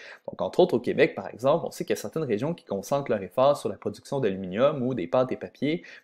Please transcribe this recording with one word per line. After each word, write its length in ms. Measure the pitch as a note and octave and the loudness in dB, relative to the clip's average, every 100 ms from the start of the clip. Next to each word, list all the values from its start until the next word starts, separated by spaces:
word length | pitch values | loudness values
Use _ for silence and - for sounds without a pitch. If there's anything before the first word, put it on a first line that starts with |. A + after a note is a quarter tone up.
| - - - | -20 -16 -14
Donc, 140 | - | -6
entre 180 | F#2 - | -2 4
autres, 140 | F3+ | 4
au 40 | B2 | 4
Québec, 360 | G#2+ G#2 D#3 | 0 2 2
par 160 | - F#2+ | 2 -10
exemple, 340 | - B2+ D#3+ - | -2 2 2 0
on 40 | |
sait 140 | - | -8
qu'il 120 | F3+ G#2 | -4 -4
y 20 | |
a 20 | |
certaines 240 | G#3 D#3+ | -4 -6
régions 280 | D3 G#2 C#3 | -2 -2 -2
qui 140 | E3+ - | -6 -6
concentrent 440 | G2 - C#3 C3+ | -8 -2 -2 0
leur 120 | A2 | -2
effort 340 | F#2 - C3+ D3 | -2 4 4 4
sur 140 | A2 | -2
la 80 | G2+ | -4
production 420 | A2 G2 - C#3 | -8 -8 -6 0
d'aluminium 640 | A#2 F#2+ F#2+ F#2+ C#3 D3+ | 0 0 -4 2 2 2
ou 100 | B2 | -2
des 140 | B2 E2+ | -2 0
pâtes 260 | B2+ B2+ | 0 0
et 40 | - | -2
papiers 460 | F#2 - C#3 E3+ - - | -8 -4 -4 -4 -6 -20